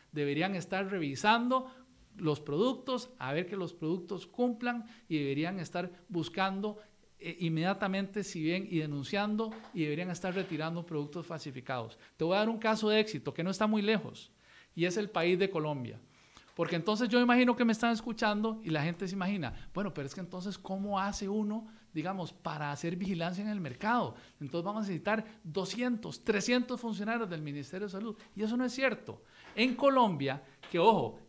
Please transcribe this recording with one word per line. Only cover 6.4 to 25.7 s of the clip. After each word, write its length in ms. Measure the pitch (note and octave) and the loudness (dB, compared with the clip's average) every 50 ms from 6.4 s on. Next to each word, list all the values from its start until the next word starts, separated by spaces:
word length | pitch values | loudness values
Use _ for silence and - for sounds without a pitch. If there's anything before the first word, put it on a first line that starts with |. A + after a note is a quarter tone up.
| F#3+ F#3+ F#3+ G3 G3+ G#3+ G#3 - - - - _ _ _ _ - | 0 0 0 -2 -4 -4 -6 -6 -14 -20 -20 _ _ _ _ -12
eh, 200 | - - - - | -10 -10 -6 -2
inmediatamente 840 | F3+ E3 D#3+ D#3 E3 F#3 G3 G3 G3+ F#3+ F#3+ G3 G3 F#3+ G3 G#3+ F#3+ | 0 2 2 2 2 2 2 0 0 -2 0 -2 -2 -2 -4 -6 -6
si 200 | - - F3 D3+ | -4 -4 -2 0
ven 220 | D#3 F3 F#3 G3 - | 0 0 0 -2 -2
y 80 | F3+ D#3+ | -2 -2
denunciando 720 | D#3 D3+ D3 C#3+ C3+ - G3+ G3+ G#3 G#3 G#3+ G#3+ A3+ A3 A3 - - - - | -2 0 -2 -4 -4 -2 -2 -2 0 0 0 0 -2 -2 -6 -10 -14 -10 -4
y 100 | F#3 D#3+ | -2 0
deberían 280 | D3+ D3 D#3 F3+ F3+ | 0 0 -2 -2 -4
estar 240 | F3 E3 - F#3 F3 | -4 -4 -2 -2 -2
retirando 500 | G3 F3+ - E3 D3+ D#3 E3 E3 F3 E3 | -2 -2 -2 -2 -4 -2 -2 -4 -4 -6
productos 400 | E3+ E3 D3+ D3 D3 D3 F3 D#3+ | -4 -4 -4 -4 -4 -6 -10 -8
falsificados. 720 | - E3+ D#3 - D3+ C3 B2+ B2 - C3+ B2 A2+ A2+ - - - - _ - | -8 -8 -8 -8 -8 -10 -10 -6 -4 -4 -4 -4 -6 -10 -16 -20 -14 _ -2
Te 60 | D#3 | 2
voy 100 | E3 F#3 | 2 4
a 40 | G3+ | 4
dar 100 | G#3+ A3+ | 4 2
un 100 | A#3 A3 | 0 0
caso 300 | A3+ A3+ A3 A3 A3 G#3+ | 2 2 2 4 4 4
de 100 | G#3+ G#3+ | 4 4
éxito 340 | G#3+ G#3+ - C#3+ - D3+ B2+ | 4 2 0 -6 -6 -6 -4
que 100 | - E3 | -2 -2
no 60 | F#3 | -2
está 160 | F#3+ - G#3+ | 0 2 2
muy 160 | G#3+ G#3+ G#3+ | 4 4 4
lejos 500 | G3+ G#3 A3 G#3 - - - - - - _ _ _ - - - - _ - | 4 4 4 2 2 -2 -10 -12 -16 -20 _ _ _ -20 -20 -20 -20 _ -2
y 100 | D#3+ E3 | 0 0
es 120 | F3+ F3 - | 2 2 0
el 120 | G#3 F#3+ | -2 0
país 300 | - F3+ E3 F3 F#3 F3 | 0 2 4 4 4 4
de 100 | G3 F#3+ | 4 2
Colombia. 500 | F#3+ D#3+ D3+ D#3 D3 C#3 B2 A2+ G#2+ A#2 - - _ - - - - - - - - | 2 0 -2 -2 -2 -4 -4 -6 -8 -12 -16 -20 _ -20 -20 -20 -20 -20 -20 -12 -2
Porque 200 | - E3+ D#3+ F3+ | -2 0 0 2
entonces 340 | E3+ D#3 G#3+ G#3+ G#3 B3 G#3 | 0 2 2 2 2 2 4
yo 100 | G#3+ B3 | 4 6
imagino 360 | B3 A#3+ A#3+ B3 B3+ A#3+ - | 6 8 8 8 8 6 6
que 100 | - B3 | 4 4
me 60 | A3+ | 4
están 220 | A3 A3 - A#3 A#3 | 4 4 2 2 2
escuchando 680 | A3 - B3 A3 - A#3+ G#3+ G#3 G#3 G#3+ A3+ A3 A3 A3 | 0 -2 -4 -4 0 0 2 2 2 0 0 -2 -2 -2
y 60 | E3+ | 0
la 140 | D#3 D3+ C#3 | 0 2 2
gente 240 | E3 F3 - G3 F3+ | 0 0 -2 -4 -4
se 80 | F#3 | -4
imagina, 540 | G3 F#3 F#3 G3+ G3 D3+ A#2 - - - - - | -2 -2 0 0 0 -2 -4 -6 -8 -10 -8 -4
bueno, 180 | E3+ G3 F#3+ | -4 -4 -4
pero 140 | - D#3 C#3 | -4 -6 -8
es 80 | C#3 - | -8 -8
que 60 | F#3+ | -10
entonces, 340 | F#3 E3 - F3+ F3 G#3 F#3+ - | -10 -10 -8 -8 -8 -8 -8 -8
¿cómo 400 | - - F#3+ G3 G3 G#3 G3+ F#3+ | -8 -6 -6 -4 -4 -2 -2 0
hace 280 | F#3+ G3+ G3+ - G#3 F#3+ | 0 0 -2 -2 -4 -2
uno, 400 | G3+ G#3+ G#3+ G#3 G#3 A3+ A3 - - - - - - | 0 0 0 0 -2 -4 -6 -8 -16 -20 -18 -10 -6
digamos, 360 | D#3 D3+ F3+ G3 F#3+ E3+ D3 | -4 -4 -2 -2 -4 -6 -8
para 400 | - - - D#3+ D3+ D3+ D3+ C#3+ | -8 -8 -8 -6 -6 -4 -4 -4
hacer 240 | C#3+ C3+ - E3 F3 | -4 -4 -4 -4 -2
vigilancia 460 | F3+ G3 F#3 G3 E3 E3 F3 F3+ F3+ G#3 | -2 -2 -2 0 0 0 -2 -2 -2 -4
en 60 | G#3+ | -4
el 100 | G#3+ G3+ | -2 -2
mercado? 540 | F3 C#3 B2 - - G#3+ A#3+ B3 G3 B2 G2+ - - - - - | -4 -4 -6 -4 0 2 2 2 2 0 -4 -10 -16 -20 -16 -12
Entonces 240 | D3 C#3 - E3+ E3 | -10 -4 -4 -2 -2
vamos 180 | G3 G#3 A3 G#3+ | -2 -2 -2 -2
a 40 | G3 | -2
necesitar 380 | F#3 D#3 - G3+ G#3+ A3 A3 - - - - | -2 -2 0 0 0 0 0 -4 -10 -16 -12
doscientos, 800 | E3 D3 G3 F#3 F#3 | -6 -4 -2 -2 -2